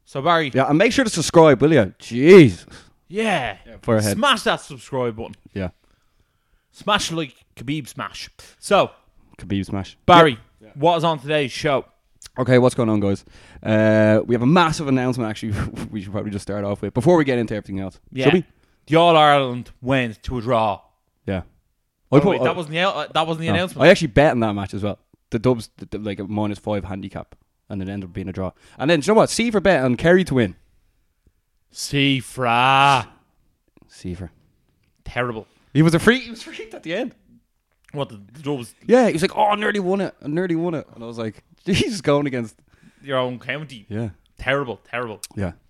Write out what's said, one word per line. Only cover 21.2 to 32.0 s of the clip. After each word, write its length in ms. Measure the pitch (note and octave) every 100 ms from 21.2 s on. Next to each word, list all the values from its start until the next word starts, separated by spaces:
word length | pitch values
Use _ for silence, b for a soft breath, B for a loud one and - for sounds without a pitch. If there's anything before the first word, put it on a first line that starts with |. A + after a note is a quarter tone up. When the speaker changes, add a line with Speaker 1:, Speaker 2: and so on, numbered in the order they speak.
Speaker 2:
Yeah. 180 | - F#2 - _ _ _ _ _ -
Speaker 1:
Oh, 60 | C#3
Speaker 2:
I 20 |
put, 100 | F#3
Speaker 1:
wait, 120 | -
that 60 | E3
Speaker 2:
I 20 |
Speaker 1:
wasn't 200 | F3+ D3+
the, 60 | D#3+
uh, 260 | F#3+ D3 D3+
that 140 | D#3 D#3+
wasn't 140 | D#3+
the 60 | E3
Speaker 2:
No. 60 |
Speaker 1:
announcement. 300 | E3 F3+ C3 D3
Speaker 2:
I 20 |
actually 160 | G3 D3+
bet 220 | C3+ D3+
on 80 | B2
that 120 | A2
match 200 | G2+ G2
as 100 | G#2
well. 160 | G2+ F#2 _ _ -
The 100 | A#2+
Dubs, 300 | B2+ A#2+ - -
the, 80 |
the, 120 | - G2+
like, 200 | G#2+ G2+
a 60 |
minus 340 | G2 G#2 G#2+ G2+
five 240 | - G#2
handicap, 520 | F#2+ G2 G2 F2+ - _ _ _ -
and 120 | G#2
it 60 | F#2+
ended 220 | G2+ F#2
up 40 |
being 140 | F#2 F#2+
a 60 |
draw. 180 | F#2 F#2 - b b
And 120 | C#3
then, 100 | E3
do 60 |
you 80 | C3+
know 40 | A3
what? 100 | D3+
See 200 | - A#3
for 120 | G#3
bet 240 | F#3 D#3+
on 100 | C3
Kerry 300 | A#2 E3 F#3
to 80 | E3
win. 220 | C3 G2+ - _ _ _ _ _ _ _ _ _ _ _
Speaker 1:
See 480 | - - C#3+